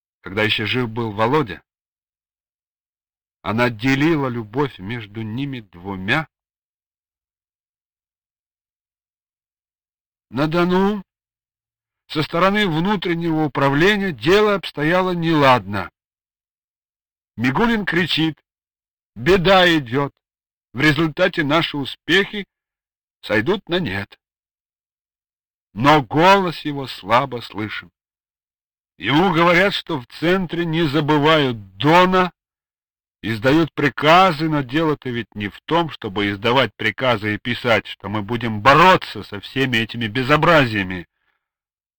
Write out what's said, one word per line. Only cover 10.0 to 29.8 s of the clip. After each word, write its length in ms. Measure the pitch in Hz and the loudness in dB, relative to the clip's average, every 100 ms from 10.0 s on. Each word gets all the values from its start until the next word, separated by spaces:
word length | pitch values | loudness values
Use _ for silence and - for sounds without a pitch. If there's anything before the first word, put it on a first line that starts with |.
| _ _ _ | _ _ _
На 180 | 113 156 | -4 0
Дону 560 | 170 175 185 196 208 - _ _ _ _ _ _ _ _ _ _ | 2 2 2 2 -2 -8 _ _ _ _ _ _ _ _ _ _
со 160 | 151 | -6
стороны 460 | 143 170 190 208 202 | -4 0 0 2 0
внутреннего 760 | 156 185 208 185 170 170 156 | 0 0 -2 -2 -4 -2 0
управления 720 | 151 - 139 139 185 208 196 | -2 0 0 4 2 2 -2
дело 420 | 123 123 202 214 196 | -4 2 2 2 0
обстояло 560 | - - 151 180 185 | -4 -4 0 0 0
неладно. 800 | 175 165 156 135 123 95 104 85 - _ _ _ _ _ _ _ _ _ _ _ _ _ - | -2 0 4 4 4 0 -8 -8 -14 _ _ _ _ _ _ _ _ _ _ _ _ _ -4
Мигулин 500 | 123 139 233 226 190 | -2 0 0 0 -2
кричит: 560 | 165 170 - 160 - _ _ _ _ _ _ _ - | -2 -2 0 -2 -4 _ _ _ _ _ _ _ -4
"Беда 520 | 131 196 175 190 180 160 | 2 2 4 4 6 2
идёт! 380 | 123 131 139 - _ _ _ _ _ | 0 -2 -4 -8 _ _ _ _ _
В 80 | 113 | 0
результате 640 | 151 147 160 147 190 180 | 2 2 -2 0 -2 0
наши 320 | 139 160 151 147 | 0 0 0 -4
успехи 720 | 131 - - 185 196 208 190 _ _ _ _ _ _ _ | -10 -10 0 0 0 -6 -12 _ _ _ _ _ _ _
сойдут 480 | - 107 123 202 - | -2 -2 0 -4 -4
на 120 | 175 | -4
нет". 380 | 139 98 101 - _ _ _ _ _ _ _ _ _ _ _ _ _ _ _ | -4 -6 -10 -16 _ _ _ _ _ _ _ _ _ _ _ _ _ _ _
Но 280 | 98 143 156 | 0 2 2
голос 600 | 123 143 180 196 180 - | 2 2 4 4 2 -6
его 260 | 151 139 131 | -8 -8 -10
слабо 540 | - 92 117 135 123 | -12 0 0 0 -6
слышен. 500 | - 98 107 - 85 _ _ _ _ _ _ _ _ _ _ _ | -10 -8 -8 -8 -14 _ _ _ _ _ _ _ _ _ _ _
Ему 340 | 95 147 196 | 0 2 2
говорят, 400 | 160 170 175 196 | 2 4 4 2
что 260 | - | -2